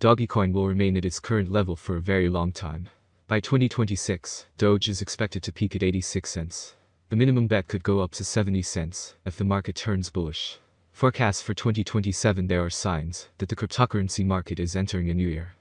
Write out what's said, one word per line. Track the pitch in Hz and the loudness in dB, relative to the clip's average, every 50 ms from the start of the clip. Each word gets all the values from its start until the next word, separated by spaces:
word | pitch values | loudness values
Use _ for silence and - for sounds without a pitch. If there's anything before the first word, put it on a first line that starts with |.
Dogecoin | - 113 117 113 117 107 - 107 98 95 92 | 4 6 6 6 4 0 2 2 2 2 2
will | 98 98 | 2 2
remain | 98 95 98 101 98 92 | 2 2 2 2 2 2
at | 92 87 | 2 0
its | 92 - - | -2 -4 -6
current | - - 117 107 98 87 | -4 -2 0 0 0 2
level | 95 104 101 90 85 | 2 0 0 0 -2
for | - - - 92 | -4 -4 -4 -4
a | 85 | -2
very | 87 95 98 95 90 87 | 0 2 2 4 4 4
long | 87 87 85 87 | 2 2 0 -2
time. | 90 - 98 78 78 80 87 - - _ _ _ _ _ _ | -2 -4 -8 -8 -8 -10 -10 -12 -16 _ _ _ _ _ _
By | - 110 107 | -2 -2 -2
twenty | - - 139 131 123 117 | 0 2 2 2 2 2
twenty-six, | - - 117 101 104 90 - - 98 87 - - - - - _ _ - | 2 0 0 0 -2 -2 -2 -4 -4 -4 -6 -10 -14 -14 -16 _ _ 2
Doge | 104 104 101 104 - 107 | 4 4 4 4 2 0
is | 101 95 | -2 -2
expected | 101 - - - 113 104 - 98 - | -4 -6 -4 -4 -4 -4 -4 -6 -6
to | - | -8
peak | - - 107 98 - | -4 -2 -2 -2 0
at | 95 | 0
eighty-six | 95 95 92 95 92 - - 98 - - | 2 2 2 0 -2 -2 -4 -6 -6 -6
cents. | - 87 82 85 - - - - - _ _ _ _ _ _ - | -6 -6 -6 -6 -8 -12 -14 -16 -18 _ _ _ _ _ _ -2
The | 110 | 2
minimum | 110 127 135 127 123 117 | 4 4 4 4 4 4
bet | 107 110 101 92 - | 4 2 0 0 0
could | - 95 | -4 -2
go | - - 101 98 | 0 2 2 2
up | 92 90 | 2 0
to | - - | -4 -6
seventy | 95 - - 113 104 101 98 95 | -6 -2 0 0 2 2 2 0
cents | 92 - - 87 80 82 87 - - - - _ - | 0 -2 -4 -4 -4 -6 -6 -10 -14 -14 -16 _ -10
if | 95 - - | -8 -4 -2
the | 101 | 0
market | 98 98 98 95 - 92 | 0 0 0 -2 -4 -6
turns | - - 110 101 95 90 - | -4 -2 -2 0 0 -2 -2
bullish. | - 92 85 78 78 - - - - - _ _ _ _ _ _ | -4 -4 -4 -4 -4 -8 -8 -10 -12 -14 _ _ _ _ _ _
Forecasts | _ - - 131 - - 123 104 101 - | _ 0 2 2 2 2 2 2 2 0
for | - - 104 | -4 -6 -4
twenty | - - 117 107 107 | -2 0 0 0 0
twenty-seven. | 101 - - 110 98 101 92 - - 110 98 95 92 | 0 0 0 0 0 0 0 0 2 2 2 2 0
There | 90 90 87 | 0 0 0
are | 87 85 | 0 0
signs | - - - 101 87 78 78 82 85 - - - _ - | -2 -4 -2 -2 -2 -2 -4 -6 -8 -10 -14 -18 _ -8
that | 98 - | -6 -6
the | 104 | -4
cryptocurrency | - 110 101 - - 123 - - 104 95 95 - - 95 | -4 -4 -2 0 2 2 2 2 0 0 0 0 0 2
market | 95 95 92 87 - 90 80 | 2 2 0 -2 -4 -4 -4
is | 87 85 87 | -2 -2 -2
entering | 95 98 98 - 92 87 87 | -2 -2 -2 -2 -2 0 0
a | 85 | 0
new | 90 90 87 | 0 0 0
era. | 78 80 87 90 - _ | -2 -4 -8 -10 -14 _